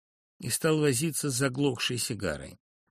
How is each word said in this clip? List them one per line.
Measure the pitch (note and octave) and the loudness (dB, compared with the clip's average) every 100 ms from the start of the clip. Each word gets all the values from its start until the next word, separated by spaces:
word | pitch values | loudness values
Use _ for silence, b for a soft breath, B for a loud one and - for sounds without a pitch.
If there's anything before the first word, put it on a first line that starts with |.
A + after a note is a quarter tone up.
| _ _ _ - | _ _ _ -10
и | A#2+ | -6
стал | - E3 D#3 | 0 2 4
возиться | D3 A#2+ E3 - D3 | 4 2 0 0 -2
с | |
заглохшей | B2 C#3 B2+ C#3+ A#2 - B2 | 0 0 2 0 2 -2 -2
сигарой. | - G#2 F#2 D2 C2+ - _ _ _ | -4 -2 -2 -4 -8 -18 _ _ _